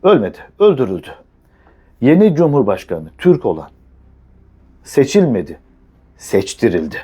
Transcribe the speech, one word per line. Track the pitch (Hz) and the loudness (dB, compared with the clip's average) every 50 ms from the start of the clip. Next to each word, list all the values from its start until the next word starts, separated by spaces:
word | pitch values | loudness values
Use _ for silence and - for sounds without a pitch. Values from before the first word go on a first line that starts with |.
| - | 4
ölmedi, | 185 208 156 104 92 - - - - _ _ | 2 2 2 0 -4 -8 -12 -20 -20 _ _
öldürüldü. | 202 208 180 131 127 98 95 87 - - - - _ _ _ _ _ _ _ _ _ _ _ _ _ _ _ _ | 2 2 2 2 -2 -4 -4 -10 -10 -14 -20 -20 _ _ _ _ _ _ _ _ _ _ _ _ _ _ _ _
Yeni | 117 131 160 180 214 220 165 | 2 2 4 4 4 2 2
Cumhurbaşkanı | 143 170 156 143 143 120 98 95 - - - 90 82 78 78 _ - | 2 0 2 2 0 0 0 -2 -4 -6 -10 -12 -12 -12 -16 _ -6
Türk | - 180 180 180 - | -2 -2 -2 0 -2
olan | 107 85 80 - - _ _ _ _ _ _ _ _ _ _ _ _ _ _ _ _ _ _ _ _ _ _ _ | -4 -6 -6 -8 -16 _ _ _ _ _ _ _ _ _ _ _ _ _ _ _ _ _ _ _ _ _ _ _
seçilmedi, | - - - 139 139 - 208 185 156 120 95 85 - 82 - _ _ _ _ _ _ _ _ _ _ _ _ | -4 0 0 0 2 2 2 2 2 0 -4 -4 -8 -12 -20 _ _ _ _ _ _ _ _ _ _ _ _
seçtirildi. | - - - 98 95 - - - - 113 87 87 80 78 - - | -12 -2 -2 -2 -2 -2 -6 -2 0 0 0 0 -4 -6 -10 -14